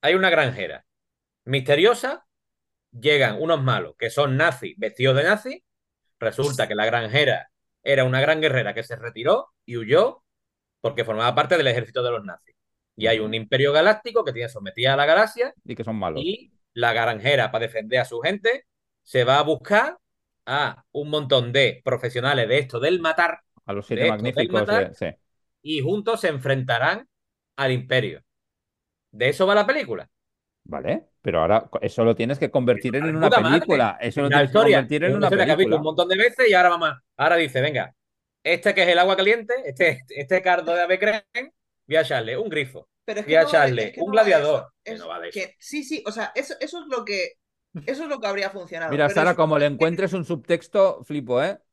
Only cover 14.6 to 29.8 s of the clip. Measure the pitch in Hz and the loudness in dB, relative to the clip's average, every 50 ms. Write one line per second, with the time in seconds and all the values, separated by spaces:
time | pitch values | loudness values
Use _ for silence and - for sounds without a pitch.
14.6 | 98 95 - - 123 131 135 139 143 147 160 185 220 214 - 233 240 277 - _ | -14 -14 -8 -2 0 0 2 2 4 4 4 4 4 0 0 -4 -4 -4 -4 _
15.6 | _ - 120 - 113 110 113 110 98 87 78 - 143 170 208 - - _ _ _ | _ -14 -12 -10 -8 -8 -6 -4 -4 -4 -4 -4 -6 -6 -8 -8 -12 _ _ _
16.6 | _ _ _ 117 120 117 113 113 113 117 113 107 101 131 143 135 117 107 - 113 | _ _ _ -2 0 0 0 0 0 -2 -2 -2 0 0 2 2 0 0 -2 -4
17.6 | 117 117 - 113 107 110 123 127 120 - 117 117 120 160 190 208 196 226 247 277 | -4 -4 -6 -8 -8 -2 -2 -2 -2 -2 -6 -4 -4 -4 -4 0 -2 -2 -2 -2
18.6 | _ _ _ _ _ _ _ _ _ _ - 131 123 120 131 143 147 147 160 135 | _ _ _ _ _ _ _ _ _ _ 0 0 2 4 4 2 4 2 -2 -4
19.6 | - - 202 214 240 302 359 - _ _ _ _ _ _ _ _ _ - 127 143 | -2 0 2 2 2 0 -4 -10 _ _ _ _ _ _ _ _ _ -6 -4 -2
20.6 | 147 120 - - _ _ _ 143 147 151 127 151 147 131 139 131 120 120 123 139 | -2 -4 -6 -10 _ _ _ -10 -8 -4 -4 -4 0 2 2 2 2 2 2 2
21.6 | 135 113 - - _ 131 127 117 - 117 - 120 120 135 143 131 117 107 123 143 | 2 2 2 -2 _ -4 -4 -2 -4 -6 -6 -2 -2 0 0 0 0 2 0 0
22.6 | 143 131 127 120 123 151 185 180 165 160 160 - 170 165 165 - _ _ _ _ | 0 -2 -6 -2 0 0 0 0 0 -2 0 2 0 0 0 -6 _ _ _ _
23.6 | _ - 98 101 101 - 117 110 135 165 - 107 110 127 127 - 117 - - 110 | _ -10 -8 -8 -6 -6 -4 0 0 0 0 -2 -4 -4 -2 -2 -2 0 0 -2
24.6 | 104 101 104 120 120 - - - - - - _ _ _ _ _ _ _ _ _ | 0 0 0 0 0 -2 -6 -8 -8 -8 -8 _ _ _ _ _ _ _ _ _
25.6 | _ 143 156 151 131 151 190 208 202 214 226 220 - 180 151 135 127 135 135 135 | _ -6 -6 -4 -2 -2 -4 -4 -2 -4 -4 -2 -2 -2 -4 -2 -2 -2 -2 -2
26.6 | 127 127 123 117 127 156 185 220 262 _ _ _ _ _ _ _ _ _ _ - | 0 -2 -2 0 0 0 -2 -2 -8 _ _ _ _ _ _ _ _ _ _ -4
27.6 | 135 131 127 123 127 - 127 127 113 98 78 69 _ _ _ _ _ _ _ _ | -2 -2 -2 -2 -2 0 -2 0 0 -2 -10 -12 _ _ _ _ _ _ _ _
28.6 | _ _ _ _ _ _ _ _ _ _ _ 104 117 131 143 - 185 190 202 208 | _ _ _ _ _ _ _ _ _ _ _ -2 0 0 0 2 2 2 4 2
29.6 | 202 202 269 302 | 2 2 0 -2